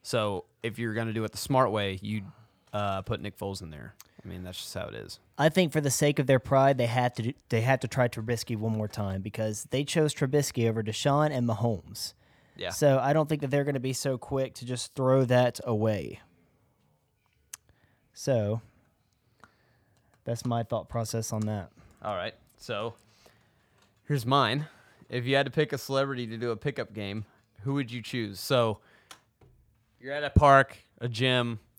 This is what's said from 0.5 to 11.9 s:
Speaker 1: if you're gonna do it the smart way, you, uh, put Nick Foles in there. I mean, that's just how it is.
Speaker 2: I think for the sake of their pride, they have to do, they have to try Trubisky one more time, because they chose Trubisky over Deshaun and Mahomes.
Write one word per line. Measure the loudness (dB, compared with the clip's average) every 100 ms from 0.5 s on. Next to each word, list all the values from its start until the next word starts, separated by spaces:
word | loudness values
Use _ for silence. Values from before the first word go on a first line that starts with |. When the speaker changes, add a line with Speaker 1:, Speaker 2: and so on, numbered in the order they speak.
| _
Speaker 1:
if | -8 -4
you're | -4
gonna | -2 -2
do | -2
it | -4
the | -6
smart | 0 2 4
way, | 2 -2 -4
you, | -4 -6 -6 -16 -20 _ _
uh, | -4 -2 -4
put | -4 -6
Nick | -6 -8
Foles | -8 -8
in | -12
there. | -14 -16 _ -20 -20
I | -14
mean, | -12
that's | -12 -12
just | -10
how | -10 -8
it |
is. | -10 -14 -16 _ 2
Speaker 2:
I | 2
think | 4 2
for | 2
the | 0
sake | 2 2 2
of | 4
their | 2
pride, | 4 4 6 4
they | 2
have | 2 0
to | 0
do, | -4 -6 _
they | 0
have | 2 2
to | 0
try | 0 0
Trubisky | 0 -4 -4 -2 -2
one | -2
more | -2 -4
time, | -4 -4 -4
because | -6 -4 -4 -4 -4
they | -4
chose | 0 2 2
Trubisky | 2 2 2 0 0 0
over | 2
Deshaun | -4 -2 2 4 2
and | 2 0
Mahomes. | 2 0 -2 -8